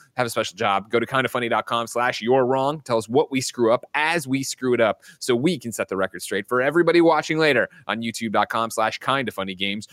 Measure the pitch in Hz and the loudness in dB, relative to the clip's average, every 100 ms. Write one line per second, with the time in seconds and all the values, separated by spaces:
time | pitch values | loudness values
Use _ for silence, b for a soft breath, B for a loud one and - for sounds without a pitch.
0 | b - 117 113 107 92 110 98 107 117 | b -4 -2 -2 -4 -2 0 0 0 -2
1 | 117 135 123 127 117 110 - 120 113 120 | 0 0 -2 -2 -2 -2 -2 -4 -2 -2
2 | 127 - 110 131 123 131 135 156 - 113 | -2 -2 2 2 2 0 0 -4 -2 -2
3 | 110 131 156 131 - 123 113 123 - 143 | 0 0 0 -2 -4 0 2 2 0 -2
4 | 156 170 127 135 131 - 131 120 110 - | 0 0 -2 -4 -4 -4 0 2 2 0
5 | B B - 120 160 170 113 104 101 95 | B B 0 2 2 0 -6 -6 -4 -2
6 | 95 87 - 101 - 123 139 165 165 170 | -2 -4 -6 -6 -2 0 2 4 4 6
7 | 165 156 156 156 156 123 95 B - 110 | 6 4 0 0 2 2 0 B -6 -4
8 | 117 - 113 104 104 117 113 - 110 - | -4 -6 -2 0 0 0 -2 0 -2 -2
9 | - 135 110 - 95 92 98 104 - | -2 -2 -2 -6 -8 -4 -4 -4 -10